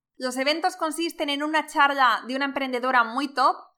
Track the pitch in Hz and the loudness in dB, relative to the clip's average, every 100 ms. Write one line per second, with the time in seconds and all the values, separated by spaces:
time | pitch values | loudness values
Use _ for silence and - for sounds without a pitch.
0 | _ - 254 240 269 320 359 - 320 302 | _ -8 -6 -2 -2 0 -2 -2 -4 -2
1 | 330 - 294 277 302 311 302 311 285 277 | -4 -4 -4 -2 -2 -2 0 2 2 4
2 | 254 208 226 262 277 269 262 247 254 254 | 2 2 -2 -4 -2 -2 -4 -2 2 2
3 | 226 247 277 254 285 - - | 2 0 -4 2 2 0 -8